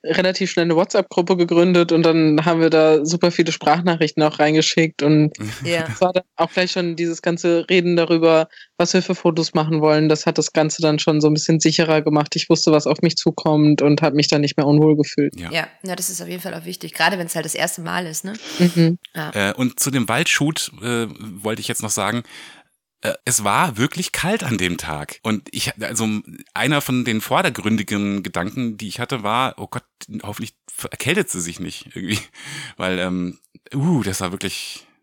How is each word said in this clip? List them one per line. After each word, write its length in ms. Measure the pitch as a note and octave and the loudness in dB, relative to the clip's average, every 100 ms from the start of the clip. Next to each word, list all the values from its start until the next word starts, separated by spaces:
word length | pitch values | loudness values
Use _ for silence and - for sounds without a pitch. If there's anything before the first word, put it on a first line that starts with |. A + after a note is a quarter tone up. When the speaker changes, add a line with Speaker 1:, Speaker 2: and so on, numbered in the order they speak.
Speaker 1:
relativ 460 | - E3 F#3 F#3 F3+ | -2 0 0 0 -2
schnell 140 | - | 0
eine 120 | E3+ D#3+ | 2 2
WhatsApp-Gruppe 600 | F#3+ G#3 F#3 - F3 F#3 | 2 0 0 -2 0 2
gegründet 560 | E3+ E3+ F3+ F3 E3+ | 4 4 4 4 4
und 100 | E3 | 4
dann 420 | E3 E3 D#3 D3+ | 4 4 4 4
haben 160 | D#3+ E3 | 2 2
wir 100 | E3 | 4
da 320 | D#3+ D#3 D#3 | 6 6 4
super 260 | D3+ E3+ F3 | 2 0 0
viele 220 | E3+ E3 | 2 0
Sprachnachrichten 720 | D#3 D3 D#3+ F3 E3 D#3 - | 0 0 2 0 0 -2 2
auch 160 | D3+ - | 0 2
reingeschickt 640 | D3+ D#3 D#3 - D#3+ - | 2 2 2 0 0 0
und 300 | C#3+ D#3 D3+ - G#2+ - | 2 4 4 -2 -12 -8
Speaker 2:
Ja. 220 | C3+ E3+ D#3+ | -4 -2 -4
Speaker 1:
es 80 | A2+ | 0
war 120 | F#3 | 0
dann 120 | F#3 - - | 0 -6 -4
auch 140 | E3+ | -2
gleich 200 | - F3+ | 0 -2
schon 240 | F#3+ F3 E3 | -2 -4 -2
dieses 260 | E3+ E3 | -4 -2
ganze 460 | F3+ E3+ F3 E3+ E3 | -2 0 2 2 2
Reden 260 | F3+ F3 E3+ | 2 4 2
darüber, 520 | E3 E3 E3 D#3+ D#3+ - - - | 2 4 6 4 2 -8 -20 -2
was 160 | F3 | 2
wir 80 | F#3 | 2
für 120 | F3+ | 0
Fotos 400 | F#3 F3 E3 D#3+ | 0 0 0 0
machen 260 | E3 D#3 D#3+ | 0 0 2
wollen. 280 | D3+ D3+ D#3 | 4 4 4
Das 180 | D3+ - | 2 2
hat 120 | D#3+ | 0
das 140 | D3+ | 0
Ganze 300 | - D#3 - | 0 0 2
dann 160 | D#3+ D3+ | 0 2
schon 220 | - D3+ | 2 4
so 80 | D3+ | 4
ein 60 | |
bisschen 260 | D3+ - D#3+ | 2 2 2
sicherer 420 | D#3+ D#3 D#3+ D#3 | 4 2 2 2
gemacht. 320 | D3+ D3+ D3+ E3 | 2 0 0 -4
Ich 120 | - | 0
wusste, 220 | E3 - | 2 4
was 140 | D3+ - | 2 2
auf 140 | D3+ | 0
mich 140 | E3+ - | 0 0
zukommt 640 | E3+ - D#3+ D3+ D3+ D3 | -2 0 0 4 4 6
und 200 | C#3+ D3 | 4 4
hab 120 | D#3 | 2
mich 140 | C#3+ D3 | 2 2
dann 120 | D3+ | 2
nicht 160 | C#3+ - | 0 0
mehr 100 | C#3+ | 4
unwohl 300 | D3 D#3 D3+ | 6 6 4
gefühlt. 380 | C#3 - C#3+ - | 2 0 -2 -2
Speaker 3:
Ja. 120 | F2+ | -6
Speaker 2:
Ja, 180 | D#3+ D#3 _ | -6 -6 _
na, 120 | - F3+ | -10 -6
das 140 | F3+ | -6
ist 100 | F3 | -8
auf 80 | F3 | -10
jeden 120 | F3+ | -10
Fall 120 | F#3 | -10
auch 100 | E3 | -12
wichtig, 300 | E3 F3+ E3 | -12 -14 -14
gerade 240 | - E3 F#3+ | -2 0 0
wenn's 160 | E3+ | -4
halt 100 | E3 | -6
das 100 | D#3 | -6
erste 260 | - E3+ - | -4 -4 -4
Mal 240 | E3 F3+ F3 | -6 -6 -6
ist, 180 | D#3 | -10
ne? 80 | F#3+ G#3+ - - | -12 -14 -14 0
Speaker 1:
Mhm. 400 | F3+ F3 E3 F3 - | 0 4 2 2 -8
Speaker 2:
Ja. 160 | E3 D3+ | -12 -6
Speaker 3:
Äh, 240 | G#2 G2 | -2 -2
und 240 | A2+ B2+ - | 0 -4 -2
zu 120 | - | -2
dem 180 | C3 G#2 | -2 0
Waldshoot, 640 | A#2+ E3 - C#3+ D#3+ - - | 0 0 0 0 -2 -8 -8
äh, 240 | A#2 A#2+ A2 - | -6 -4 -4 -10
wollte 420 | G#2+ F#2+ A2 A2 | -16 -8 -6 -6
ich 80 | A2 | -6
jetzt 140 | A2 | -6
noch 80 | G#2+ | -4
sagen, 320 | - G2+ A#2+ - - - - _ _ _ _ | -4 -2 -4 -8 -20 -20 -20 _ _ _ _
äh, 100 | - - | -6 -4
es 200 | - A2+ | -4 -2
war 320 | G2+ A2+ E3+ G#2 | 0 0 0 0
wirklich 360 | C#3 E3 F#3 | -2 -2 -6
kalt 300 | - F3 A3 | -4 -4 -4
an 140 | D3 G#2+ | -4 -2
dem 200 | F2+ E2+ | -2 -4
Tag. 420 | - D2+ D2 - | -6 -8 -10 -10
Und 260 | A2+ G#2+ - | -6 -6 -6
ich, 200 | - - - | -8 -8 -8
also 260 | G#2+ A#2+ A2 G#2 - - - | -8 -4 -4 -4 -10 -20 -12
einer 260 | - B2 D3 | -4 0 0
von 240 | - B2+ | 0 -2
den 160 | A#2+ A2 | -2 -4
vordergründigen 1000 | - C#3 F3+ A#2 G#2 A2 G2 G#2 G2+ G2+ | -2 -2 0 -2 -2 -2 -2 -4 -2 -4
Gedanken, 540 | F#2 F2 F#2 A#2 A#2+ G#2+ | -6 -6 -6 -6 -8 -8
die 120 | G#2+ | -12
ich 100 | G#2 | -10
hatte, 220 | A#2+ C3 | -8 -6
war, 320 | G2+ A#2 C3 - | -2 -2 -2 -6
oh 80 | G2+ | -12
Gott, 160 | - _ _ - G#2 | -12 _ _ -16 -12
hoffentlich 320 | G2+ G#2 - _ - - - | -12 -12 -12 _ -20 -14 -14
erkältet 400 | - - F#3+ F3 | -6 -2 -2 -2
sie 100 | - | -6
sich 200 | E2+ E2+ | -8 -8
nicht 300 | F2 - - | -10 -12 -16
irgendwie. 240 | - F#2 G#2 - - - C#3+ - - | -12 -6 -6 -8 -20 -16 -14 -16 -6
Weil, 220 | F#2 F#2 | -4 -2
ähm, 400 | F#2 F2+ F2+ - _ _ - | -2 -4 -6 -10 _ _ -10
uh, 280 | C#3 D#3 D#3 | -4 0 0
das 180 | G2 F#2+ | -2 -4
war 120 | F#2 | -6
wirklich 540 | F#2+ F#2+ - - - _ _ | -6 -8 -8 -12 -16 _ _